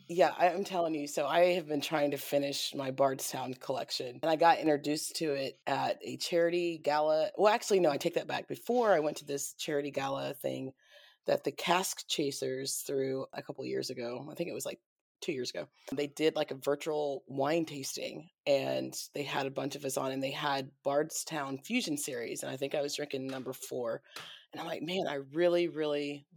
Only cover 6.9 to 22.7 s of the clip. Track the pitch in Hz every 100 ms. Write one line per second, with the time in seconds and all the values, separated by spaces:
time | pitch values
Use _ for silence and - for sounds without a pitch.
6.9 | 151 151 156 156 - 202 226 - 196 170
7.9 | 139 170 165 151 131 - 143 - 240 226
8.9 | 175 147 147 147 143 - - - 147 143
9.9 | 139 135 139 139 139 135 131 131 - _
10.9 | - - _ - - - - - 175 190
11.9 | - - - 143 135 135 131 139 - -
12.9 | 139 135 135 131 - - 139 127 131 131
13.9 | 123 120 127 147 147 175 113 - - _
14.9 | _ _ _ - 139 123 170 151 _ -
15.9 | 139 147 - 156 156 151 135 143 143 160
16.9 | 151 147 135 - 135 139 165 160 147 135
17.9 | - - - 156 _ - 139 135 131 131
18.9 | - - 143 143 147 139 139 139 143 139
19.9 | 143 135 135 135 143 151 135 135 - 139
20.9 | 143 160 - - 156 139 135 - 247 175
21.9 | 143 - 123 117 127 - 135 139